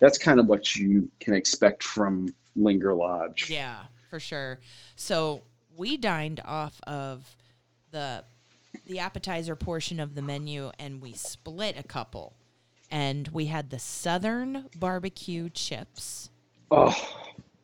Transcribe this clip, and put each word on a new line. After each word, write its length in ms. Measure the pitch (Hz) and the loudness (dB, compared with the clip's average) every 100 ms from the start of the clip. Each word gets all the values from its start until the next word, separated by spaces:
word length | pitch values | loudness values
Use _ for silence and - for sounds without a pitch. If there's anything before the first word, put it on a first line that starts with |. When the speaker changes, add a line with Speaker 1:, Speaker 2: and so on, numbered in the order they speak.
Speaker 1:
that's 180 | 139 139 | 8 8
kind 220 | 165 127 | 6 8
of 60 | 113 | 8
what 280 | 101 - | 6 2
you 340 | 104 98 101 - - | 2 6 6 4 -2
can 140 | - | 0
expect 500 | 98 - - 156 151 | 2 2 4 4 4
from 500 | - - 101 95 92 - _ - | -2 0 0 0 -2 -6 _ 2
Linger 360 | 104 98 95 | 4 6 4
Lodge. 540 | 90 87 90 85 - - | 2 0 -2 -4 -4 -6
Speaker 2:
Yeah, 280 | 156 131 110 - - _ | -6 -8 -10 -16 -20 _
for 80 | 160 | -14
sure. 400 | - 151 135 127 - - - - | -10 -8 -8 -10 -16 -20 -20 -14
So 460 | - 175 156 147 - _ _ 165 | -2 0 0 -2 -10 _ _ -8
we 200 | 202 285 | -4 -2
dined 440 | 233 165 156 156 | 0 0 -2 -6
off 360 | - 151 151 - - | -8 -6 -8 -10 -10
of 500 | 147 139 131 135 _ _ _ _ _ _ | -8 -8 -12 -16 _ _ _ _ _ _
the, 320 | 156 143 117 - _ _ _ _ - - | -10 -8 -8 -14 _ _ _ _ -20 -12
the 120 | 185 | -8
appetizer 560 | 180 196 190 170 165 | -6 -6 -6 -6 -6
portion 460 | 160 - 165 - 170 | -6 -6 -6 -6 -6
of 140 | 147 143 | -6 -6
the 60 | |
menu, 500 | 139 143 147 147 135 - | -6 -6 -8 -8 -10 -12
and 200 | 147 135 | -14 -14
we 120 | 131 | -14
split 640 | 117 - - - 165 214 139 | -12 -12 -12 -14 -6 -6 -6
a 40 | |
couple. 500 | - 135 113 - 67 - _ _ _ _ _ | -10 -10 -8 -10 -14 -18 _ _ _ _ _
And 380 | 151 139 139 143 | -4 -2 -2 -4
we 180 | 160 151 | -4 -4
had 240 | 156 139 | -4 -6
the 80 | 127 | -10
Southern 880 | - - 175 175 214 233 262 269 269 165 | -10 -6 -2 -2 0 -2 -4 -8 -10 -6
barbecue 680 | 180 185 185 - - 170 170 | -4 -2 -4 -8 -8 -6 -6
chips 800 | - - 127 - - - - - _ _ _ _ | -6 -6 -8 -10 -14 -12 -12 -16 _ _ _ _
Speaker 1:
Oh. 240 | - - - - - - - - _ | 8 8 6 -4 -12 -16 -20 -20 _